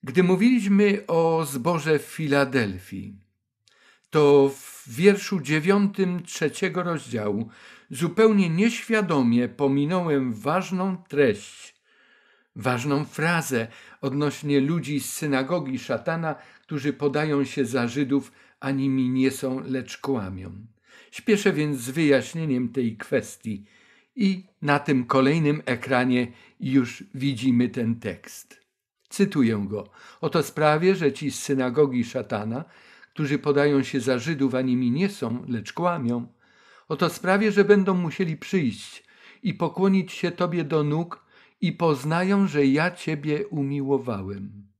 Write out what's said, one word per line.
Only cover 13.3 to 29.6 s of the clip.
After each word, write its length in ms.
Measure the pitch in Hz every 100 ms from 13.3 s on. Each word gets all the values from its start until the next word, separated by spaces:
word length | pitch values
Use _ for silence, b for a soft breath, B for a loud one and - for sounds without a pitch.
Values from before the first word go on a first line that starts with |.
| 170 151 127 113 B B B
odnośnie 600 | 139 139 147 139 151 143
ludzi 400 | 135 170 139 147
z 120 | 131
synagogi 680 | - 156 135 135 175 139 127
szatana, 560 | - 117 - 165 165 147 B B
którzy 300 | _ 151 143
podają 520 | 127 147 143 156 143
się 200 | 135 -
za 240 | 120 131 120
Żydów, 440 | 127 139 139 - b b b
a 100 | 135
nimi 400 | 139 135 131 127
nie 200 | 131 131
są, 320 | 123 131 131 127
lecz 320 | 131 123 -
kłamią. 680 | 139 131 95 92 92 98 110 _ b b b
Śpieszę 420 | - - 202 202
więc 280 | 147 151 139
z 100 | 120
wyjaśnieniem 760 | 135 151 135 117 165 160 123 123
tej 280 | 127 117 101
kwestii 680 | - 135 104 - 110 98 b b b b b -
i 300 | 196 185 - _
na 160 | 143 143
tym 260 | 147 135
kolejnym 580 | 117 131 131 165 147 151 -
ekranie 680 | 120 - 127 127 123 120 B B B
już 440 | 135 135 120 - -
widzimy 540 | 131 139 123 131 120 123
ten 320 | - 113 117
tekst. 600 | 110 82 - - - - _ _ _ _ _
Cytuję 560 | - 196 156 117 110